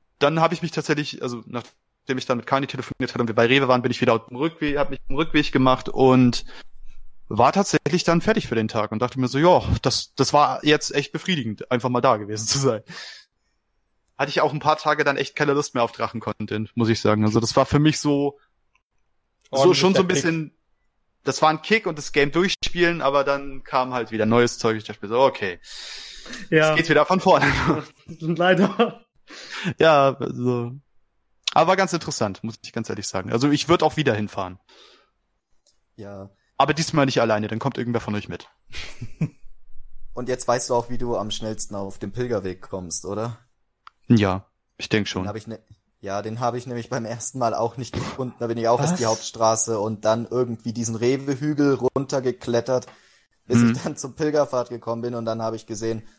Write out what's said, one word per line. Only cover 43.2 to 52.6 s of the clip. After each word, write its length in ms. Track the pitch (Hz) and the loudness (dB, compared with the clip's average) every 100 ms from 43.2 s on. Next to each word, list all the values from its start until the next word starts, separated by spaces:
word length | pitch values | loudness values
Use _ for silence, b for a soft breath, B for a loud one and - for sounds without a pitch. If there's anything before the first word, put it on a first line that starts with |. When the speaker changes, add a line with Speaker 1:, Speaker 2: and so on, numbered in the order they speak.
| 117 113 _ _ _ _ - _ - | -6 -10 _ _ _ _ -20 _ 2
Speaker 1:
Ja, 380 | 117 98 95 - _ _ - | 4 4 0 -8 _ _ -14
ich 120 | - | -2
denk 180 | 110 98 | -2 -2
schon. 140 | - | -6
Speaker 4:
Den 60 | 95 | -6
hab 60 | 107 | -10
ich 120 | 113 | -12
ne-, 160 | 110 _ _ _ _ | -18 _ _ _ _
ja, 200 | 98 101 | -8 -8
den 180 | 107 117 | -6 -4
hab 160 | 123 120 | -4 -4
ich 120 | 127 | -8
nämlich 220 | 120 113 | -10 -6
beim 160 | 127 110 | -6 -6
ersten 340 | 113 - 131 | -8 -8 -4
Mal 140 | 117 | -2
auch 240 | 104 117 - | -2 -4 -4
nicht 160 | 117 | -8
gefunden. 420 | - - - 127 - | -8 -8 -8 -8 -6
Da 80 | 117 | -6
bin 100 | 117 | 0
ich 100 | 113 | 2
auch 120 | 123 | 4
Speaker 3:
Was? 120 | 147 | 2
Speaker 4:
erst 80 | 175 | 2
die 60 | 113 | 0
Hauptstraße 760 | 113 - 113 113 110 - 110 | 0 -4 0 2 4 0 -2
und 260 | 110 107 110 | -2 -2 0
dann 220 | 113 117 | 0 0
irgendwie 440 | 123 123 113 120 | -2 -2 -4 -8
diesen 220 | 113 113 113 | -6 -4 0
Rewe-Hügel 800 | 123 135 139 127 151 147 143 135 | 0 0 -2 -4 -2 2 2 2
runtergeklettert, 1120 | 127 135 135 139 127 120 - 117 | 0 -2 -2 -2 -2 -4 -2 0